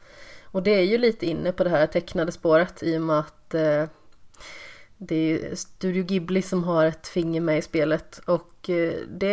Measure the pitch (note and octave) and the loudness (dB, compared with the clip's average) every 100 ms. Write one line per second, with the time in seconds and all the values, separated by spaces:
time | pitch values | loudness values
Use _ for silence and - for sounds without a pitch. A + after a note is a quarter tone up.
0 | - - - - - F#3+ F#3+ G#3 F#3 A#3 | -20 -20 -20 -20 -8 -2 2 4 4 4
1 | A#3+ A3+ E3 D#3+ F3 F#3 F3 D3+ D#3 F3 | 2 0 -2 -2 -2 0 2 4 2 0
2 | - F3+ E3 - E3 D#3+ F3+ - E3 D#3+ | -2 -2 -4 0 4 4 4 -2 -2 0
3 | D#3+ D3+ D3+ - - D#3+ D#3 D3 D#3+ - | 2 0 0 -10 -6 0 2 2 -2 -8
4 | - - - - - - - - - - | -20 -20 -20 -20 -20 -18 -20 -20 -20 -14
5 | F#3 D#3+ D#3+ D#3+ - F3+ - - F#3+ F#3 | -4 0 0 -2 -4 -10 -12 -6 -2 -2
6 | F3+ F#3+ E3+ F#3 F#3 F#3 F3 E3 D#3+ D#3 | 0 -2 0 -2 0 -2 0 2 2 0
7 | - F3+ E3 E3 E3 D3+ - E3 D3+ D#3 | -6 -4 -2 0 0 -2 -2 0 0 0
8 | - - - E3+ - - - F3 E3 - | -4 -10 -2 -2 -4 -12 -4 -2 -2 -4
9 | - F#3 G3 | -8 -4 0